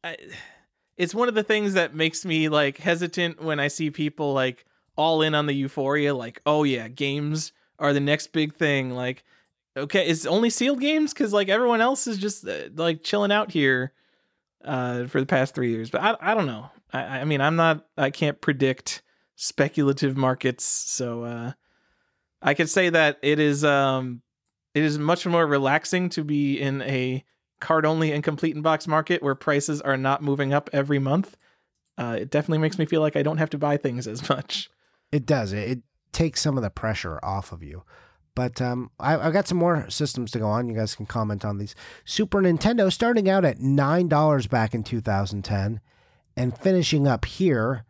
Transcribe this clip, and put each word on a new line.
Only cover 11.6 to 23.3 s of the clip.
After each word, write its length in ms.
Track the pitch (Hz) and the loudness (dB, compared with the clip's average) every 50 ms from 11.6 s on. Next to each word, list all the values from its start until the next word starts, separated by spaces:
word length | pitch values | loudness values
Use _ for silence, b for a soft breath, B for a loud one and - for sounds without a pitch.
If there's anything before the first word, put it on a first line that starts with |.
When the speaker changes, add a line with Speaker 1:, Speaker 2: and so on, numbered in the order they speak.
| 247 240 233 226 | 4 2 2 4
Speaker 1:
else 240 | 226 247 277 269 - 254 | 2 2 2 0 -2 -4
is 100 | 226 196 | -4 -4
just, 280 | 190 208 202 - - | -4 -4 -4 -6 -8
uh, 180 | - 92 76 67 - - | -8 -8 -8 -8 -10 -6
like, 280 | 156 165 170 165 156 - | -2 -2 -2 -2 -2 -4
chilling 280 | - - 208 202 196 | -2 0 0 2 2
out 200 | 202 208 214 208 | 2 2 0 0
here, 420 | - 165 143 135 131 127 127 135 _ _ _ _ _ _ _ _ _ _ _ _ _ _ - | 0 2 4 4 4 2 0 -4 _ _ _ _ _ _ _ _ _ _ _ _ _ _ -8
uh, 400 | - 131 127 123 123 123 123 123 | -6 -4 -4 -2 -2 -4 -4 -6
for 160 | 127 - 135 | -2 -2 -2
the 40 | 135 | 0
past 300 | 131 - 135 131 135 - | 2 2 2 2 0 -2
three 140 | - 127 120 | -2 -2 -2
years. 180 | 113 113 113 117 | -2 -2 -4 -4
But 120 | - - | -4 0
I, 160 | 180 208 226 - | 0 0 0 0
I 140 | - 185 220 | 0 0 0
don't 140 | 226 185 139 | 0 0 -2
know. 220 | 117 107 120 - _ _ _ _ | -4 -8 -14 -18 _ _ _ _
I, 280 | - 131 127 - 135 131 | -6 -6 -6 -6 -6 -4
I 40 | 135 | -2
mean, 160 | 151 160 139 | -2 0 2
I'm 160 | 135 151 165 | 2 2 2
not, 300 | 165 165 165 156 151 - _ _ - | 4 2 2 2 0 -4 _ _ -2
I 120 | 147 135 | -2 -2
can't 320 | 139 - 165 147 143 _ | 0 0 -2 -2 -2 _
predict 600 | - - 147 131 139 131 127 - - - - - _ _ _ _ _ _ _ | -2 -2 0 2 2 0 0 -2 -6 -10 -10 -10 _ _ _ _ _ _ _
speculative 800 | _ - - - - 139 - - - 147 139 139 139 - 139 131 135 | _ -8 -8 0 0 -2 0 2 2 2 2 2 2 0 -2 0 0
markets, 480 | 135 131 127 123 - 131 123 - - | 0 0 0 0 -2 -2 -2 -2 -4
so, 580 | - - - - - - - 127 120 117 117 117 | -4 -4 -4 -4 -6 -6 -6 -4 -6 -6 -8 -8
uh, 280 | 120 120 117 117 123 139 _ _ _ _ _ _ _ _ _ _ _ _ _ _ _ _ _ | -8 -8 -8 -10 -10 -12 _ _ _ _ _ _ _ _ _ _ _ _ _ _ _ _ _
I 120 | - - 147 | 0 0 2
could 160 | - 165 156 | 2 2 2
say 200 | - 190 185 175 | 4 2 2 4
that 300 | 165 165 156 147 143 - | 6 6 4 4 2 2
it 180 | - 143 | 2 2